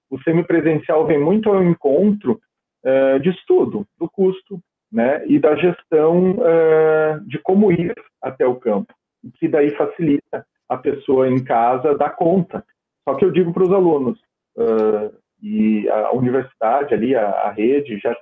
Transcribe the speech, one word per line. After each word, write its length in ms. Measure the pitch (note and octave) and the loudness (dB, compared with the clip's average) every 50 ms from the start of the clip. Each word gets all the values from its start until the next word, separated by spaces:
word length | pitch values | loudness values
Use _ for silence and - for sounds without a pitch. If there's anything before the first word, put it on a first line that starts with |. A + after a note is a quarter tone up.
| _ - | _ -14
o 100 | C3+ C3 | -12 -6
semipresencial 840 | - E3 D#3+ F3 E3 - E3 E3 D3 E3 D#3 D3 - - D#3+ D#3 D#3 | -2 0 0 0 0 0 0 0 2 0 0 -2 -2 0 0 0 2
vem 120 | D3+ D#3+ C#3+ | 2 0 0
muito 300 | D3 E3 G3+ A3 G#3+ G#3+ | 2 2 0 0 2 2
ao 140 | G3 F#3+ | 2 2
encontro, 800 | F3+ F3 E3 - - C3+ C3+ E3+ G3+ G#3+ G3+ G#3 - B2+ A2 - _ _ _ _ _ _ _ _ - | 2 2 0 0 0 0 2 2 2 2 0 0 -2 -4 -4 -4 _ _ _ _ _ _ _ _ -2
eh, 360 | B2+ C3+ C3+ C3+ C3+ C3+ C#3 | 0 2 2 2 2 2 2
de 100 | C3+ F#3 | 0 -2
estudo, 560 | F3+ - - - F#4 F#4 - A#3 G#3 G#3 - _ _ | -2 -2 0 0 2 2 2 0 -4 -8 -10 _ _
do 140 | - E4+ - | -12 -12 -8
custo, 480 | - G3 F#3+ F#3+ F#3+ F#3+ _ - G3 F3 - _ _ _ _ - | -2 0 0 0 0 -4 _ -18 -18 -18 -18 _ _ _ _ -8
né, 320 | A2 A2+ A#2 C3 D3 - - - | -4 -2 0 0 0 -2 0 0
e 100 | C#3+ D3+ | 2 2
da 160 | - D3+ D3+ | 4 2 2
gestão, 840 | D3 E3+ F3+ E3+ - - - E3 D#3 D#3 D#3+ F3 F3+ F#3 F#3 F#3+ - | 2 0 -2 -2 -4 -6 -2 0 2 2 2 2 2 2 0 0 0
eh, 800 | - E3 E3 E3 D#3+ D#3+ D#3 D#3+ D#3 D#3 D#3 D#3 D#3 D#3 D#3 D3+ - | 0 2 2 4 4 4 4 2 2 2 2 0 0 -2 -4 -6 -10
de 140 | - B2+ - | -10 -12 -8
como 320 | - - F#3+ G3+ G#3+ G3 | -2 0 2 2 4 2
ir 240 | E3+ E3 E3+ - - - - _ _ - | 2 0 -2 -6 -8 -10 -16 _ _ -12
até 240 | B2+ C3 C3 - C#3 | -12 -10 -4 -2 -2
o 120 | B2+ B2+ | -2 -2
campo, 360 | B2+ - A#2 G#2 G2 - - _ _ _ _ _ _ - C3+ - | -2 -2 -4 -2 -4 -4 -8 _ _ _ _ _ _ -20 -20 -10
que 120 | - E3 | -6 -4
daí 240 | D#3 D#3+ D3+ D3 D3 D3 | -2 0 2 0 0 0
facilita 680 | - D3 D3 - - E3+ D3 C#3+ C#3+ - - - C3 - _ _ _ _ - | -2 -4 -4 -4 -4 -2 0 0 -2 -2 -8 -14 -14 -14 _ _ _ _ -10
a 80 | B2+ | -8
pessoa 520 | C3 - D3 C#3+ C#3 - - C3 C3 C3 C3 | -6 -4 -4 -6 -4 -2 0 0 2 2 2
em 140 | B2+ C3 | 0 -2
casa 540 | C3 - B2+ A2+ A#2 B2 B2+ B2+ C#3+ D3+ C#3+ | -2 -2 0 0 2 0 0 0 0 -2 0
dar 140 | - D3 D3+ | 0 -2 -4
conta. 540 | - - - - F#3+ G3 E3+ - - G2 - _ _ _ _ _ _ _ - C#3+ | -2 -2 0 0 2 0 -2 -4 -8 -14 -14 _ _ _ _ _ _ _ -8 -6
Só 60 | C3+ | -2
que 100 | C3+ - | 0 0
eu 60 | F3+ | 0
digo 220 | C#3+ F3+ F3+ E3+ | 2 0 0 0
pros 200 | E3+ F3+ F#3 F3 | 0 0 0 2
alunos, 480 | G3 G3 F3+ E3+ D3+ C#3 B2+ A#2+ A2+ - _ _ _ _ _ _ - A2+ | 2 2 2 2 2 0 -2 -4 -6 -8 _ _ _ _ _ _ -8 -4
eh, 520 | A#2 A2+ A2 A2 G#2+ G#2+ G#2+ G#2 G#2+ G#2+ G#2+ _ _ _ _ _ | -2 0 0 2 0 0 0 -2 -4 -6 -12 _ _ _ _ _
e 480 | G#2+ G#2 G#2+ G#2+ G#2+ A2 G#2+ G#2+ G#2 G#2 | -10 -6 -2 0 2 2 0 0 0 -2
a 220 | G#2 G#2+ G#2+ G#2+ | -2 0 -2 -2
universidade 800 | A2+ B2+ B2+ B2 B2 C3+ B2+ - _ - A2+ A2 B2+ C#3+ D3 C#3+ | -2 -2 -2 0 -2 -2 -4 -6 _ -4 -2 -2 0 0 -2 -2
ali, 220 | A2 G2+ A2+ B2+ C3+ | -2 -2 0 0 0
a, 140 | A#2 G#2 G2+ | 0 0 -2
a 220 | F#2+ F#2+ G#2+ G#2 | -2 -2 -4 -4
rede, 480 | G#2 G#2+ A2 B2 C#3 C#3+ C#3+ A#2+ G#2+ G2+ | -4 -2 0 0 0 0 -2 -4 -8 -6
já 160 | - A#2+ A#2 - | -4 -6 -6 -6